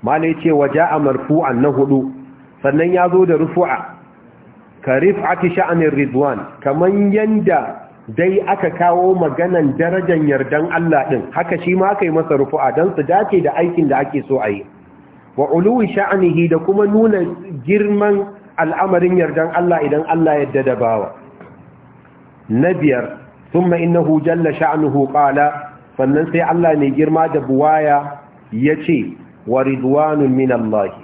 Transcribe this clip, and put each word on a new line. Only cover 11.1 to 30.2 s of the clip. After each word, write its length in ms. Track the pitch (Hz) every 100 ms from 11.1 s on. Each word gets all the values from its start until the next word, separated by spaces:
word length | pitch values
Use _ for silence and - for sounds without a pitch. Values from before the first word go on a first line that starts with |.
din, 80 | 127 -
haka 240 | - 175 170
shi 140 | 175 185
ma 140 | 190
aka 120 | 202 190
yi 40 |
masa 240 | 160 160
rufu'a 400 | 147 139 151 139
dan 160 | 131 175 165
su 60 | 143
dace 360 | 180 214 190 147
da 80 | 151
aikin 280 | 175 175 151
da 80 | 135
ake 240 | 139 143 -
so 160 | 131
a 80 | 110
yi. 160 | 101 - - - - - - - -
Wa 80 | 143
uluwi 320 | 165 190 247 214
sha'anihi, 560 | 202 196 196 180 160 170
da 80 | 165 165
kuma 220 | 202 208
nuna 320 | 208 220 208 170 - 196 156
girman 640 | 127 208 208 208 208 196 196 - - -
al'amarin 600 | 160 165 190 180 175 180
yardan 320 | 160 147 165
Allah 320 | 175 175 170 147
idan 160 | 147 160
Allah 240 | 165 160
ya 160 | 147 139
yarda 120 | 135 131
da 100 | 123
bawa. 340 | 117 113 98 - - - - - - - - - - - - - -
Na 240 | 110 165
biyar, 480 | 185 151 127 117 - - - -
"Thumma 240 | 165 180 170
innahu 400 | 170 170 156 156 151
jalla 240 | 165 165
sha'nuhu 640 | 143 160 156 151 139 135
qala," 640 | 143 143 139 147 - - - -
sannan 320 | - 131 147 170
sai 80 | 170
Allah 320 | 165 170 170
mai 160 | 151 139
girma 400 | 135 156 160 160
da 80 | 151
buwaya 760 | 131 135 151 156 151 143 143 - - - -
ya 240 | 110 135 151
ce, 320 | - 151 104 - - - -
"Wa 160 | 127
ridwanun 720 | 135 135 127 139 156 151